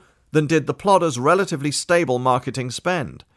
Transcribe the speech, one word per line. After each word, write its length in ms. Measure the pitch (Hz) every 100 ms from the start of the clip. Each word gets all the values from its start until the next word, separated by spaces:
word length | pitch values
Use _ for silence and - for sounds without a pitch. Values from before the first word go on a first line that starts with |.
| _ _ _
than 140 | 151 147
did 180 | 160 135
the 80 |
plodders' 440 | 135 202 190 170 123
relatively 540 | 135 180 196 156 147
stable 460 | 135 - 175 156 123
marketing 540 | 127 123 135 127 127
spend. 540 | 117 180 180 104 123 -